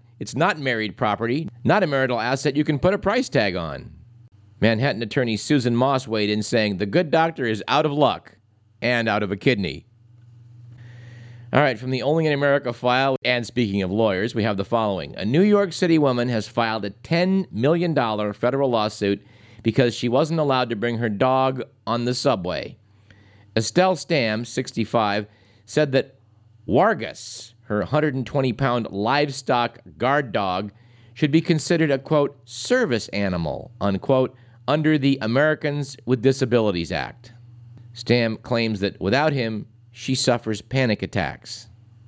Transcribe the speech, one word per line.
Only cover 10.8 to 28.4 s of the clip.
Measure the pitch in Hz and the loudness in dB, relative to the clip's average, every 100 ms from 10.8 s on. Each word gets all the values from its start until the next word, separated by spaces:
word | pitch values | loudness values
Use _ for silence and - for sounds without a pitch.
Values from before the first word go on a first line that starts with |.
| - - - - - - - | -20 -20 -20 -20 -20 -20 -2
All | 131 | 2
right, | 143 110 | 2 0
from | 127 | -4
the | 131 | -2
Only | 123 165 156 | 0 0 0
in | |
America | 143 143 139 131 | 2 2 2 -2
file, | 113 123 123 139 131 123 | -2 0 2 2 0 0
and | 123 113 | -2 -2
speaking | - 110 101 | -2 0 0
of | 95 | 0
lawyers, | 101 113 92 110 | 2 2 2 -2
we | 117 | 0
have | 110 98 | 0 -2
the | |
following. | 98 117 107 92 71 - | 0 0 0 -2 -6 -6
A | 104 | 0
New | 143 | 2
York | 208 208 196 | 4 4 2
City | - 180 160 | 0 2 4
woman | 143 123 123 | 4 2 0
has | 117 104 | -2 -2
filed | - 113 110 104 | -2 0 -2 -6
a | |
ten | - - 170 185 190 180 | -10 -2 0 2 0 -2
million | 104 135 170 175 | 0 2 2 0
dollar | 139 117 107 104 | -2 -2 -2 -4
federal | 104 120 135 135 | -2 -2 0 2
lawsuit | 117 107 - 101 101 - - - - | 2 0 0 0 0 -4 -20 -20 -6
because | 113 123 123 | 0 2 2
she | - 123 | 0 0
wasn't | 127 156 165 | 0 0 0
allowed | 147 131 123 | 0 0 0
to | 110 | -2
bring | 120 117 | -4 -2
her | 117 | -2
dog | 101 131 131 131 131 - _ - | 0 2 2 2 -2 -8 _ -6
on | 120 120 | -2 -2
the | |
subway. | 123 143 113 87 76 - - _ _ _ - - - - - | 0 0 0 -2 -6 -8 -14 _ _ _ -20 -20 -20 -6 -2
Estelle | 107 175 190 170 | 0 2 2 2
Stam, | - 160 113 107 120 | 0 0 2 -2 -4
sixty-five, | - 123 - 107 120 107 104 104 _ _ _ - | -6 -6 -4 0 2 2 0 -4 _ _ _ -6
said | 151 151 | 0 2
that | 131 - _ _ _ _ _ - | 0 -2 _ _ _ _ _ 0
Wargus, | 113 190 180 101 - - - - _ | 2 2 0 -6 -12 -16 -16 -18 _
her | - 104 | -6 -4
hundred | 90 151 151 131 | 0 0 0 -2
and | 120 | -4
twenty | 147 | -2